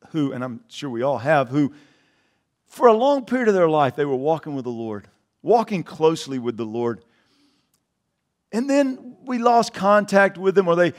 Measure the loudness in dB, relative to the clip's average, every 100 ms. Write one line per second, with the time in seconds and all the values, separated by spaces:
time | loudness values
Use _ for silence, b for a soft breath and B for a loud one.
0 | _ -4 -4 -4 -10 -12 -18 -14 -10 -4
1 | -4 -2 0 2 2 0 -2 b b b
2 | b b b b b _ _ 2 4 4
3 | 2 0 -2 -2 2 2 2 2 0 0
4 | -2 -2 -2 -2 -4 -8 -8 -8 -8 -10
5 | -14 _ _ _ 0 0 0 -6 -8 -2
6 | 0 0 -4 -6 -4 -6 -6 -4 -4 -6
7 | _ _ _ _ _ _ _ _ _ _
8 | _ _ _ _ _ -6 0 2 0 -4
9 | -14 -18 -8 -2 2 2 2 0 2 2
10 | 4 2 2 2 0 2 2 2 2